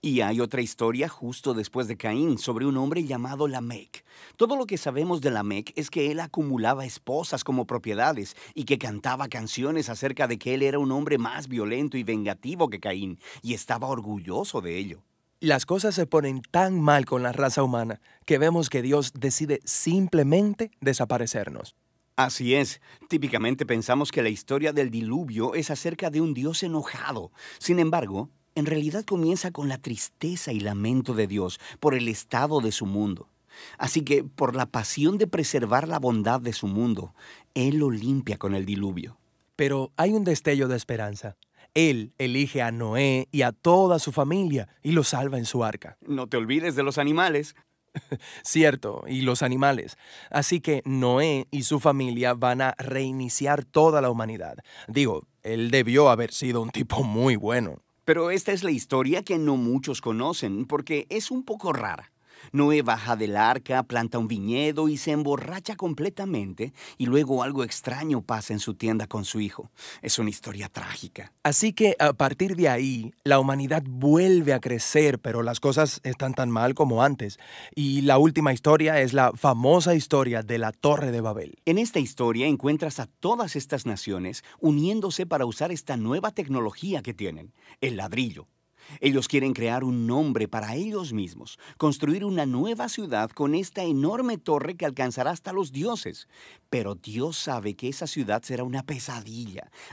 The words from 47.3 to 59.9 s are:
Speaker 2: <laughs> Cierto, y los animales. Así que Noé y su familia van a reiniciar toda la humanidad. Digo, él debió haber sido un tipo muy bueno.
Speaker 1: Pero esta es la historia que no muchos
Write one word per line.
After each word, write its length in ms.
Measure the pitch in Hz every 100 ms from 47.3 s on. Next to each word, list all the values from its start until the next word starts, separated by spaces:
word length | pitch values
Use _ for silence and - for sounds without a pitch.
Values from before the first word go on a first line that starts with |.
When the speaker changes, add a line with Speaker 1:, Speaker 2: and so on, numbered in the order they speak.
| 147 147 - _ _ _
Speaker 2:
<laughs> 500 | - _ 139 - -
Cierto, 640 | - 160 156 123 107 - -
y 140 | 131
los 220 | 131 123
animales. 560 | 147 127 139 127 - - - - -
Así 300 | 143 139 175
que 220 | 147 143 135
Noé 600 | 135 127 123 160 139 -
y 140 | 147
su 140 | 120 151
familia 540 | 156 139 131 120 123
van 300 | 123 123 123
a 120 | 131 -
reiniciar 880 | 123 131 135 131 127 - 139 143 135
toda 340 | 156 160 151
la 100 | 131
humanidad. 460 | 113 110 110 82 57 - - -
Digo, 380 | 120 135 82 - _
él 280 | - 113 117
debió 380 | 131 117 127 143
haber 240 | 117 117
sido 300 | - 131 117
un 80 | 113
tipo 320 | - 127 113
muy 340 | 123 107 131 113
bueno. 460 | 104 123 101 - _ _ -
Speaker 1:
Pero 240 | 165 170
esta 220 | 185 -
es 100 | 196
la 80 | 185
historia 540 | 135 - 135 131 180
que 120 | 208 170
no 200 | 151 135
muchos 440 | 120 131 135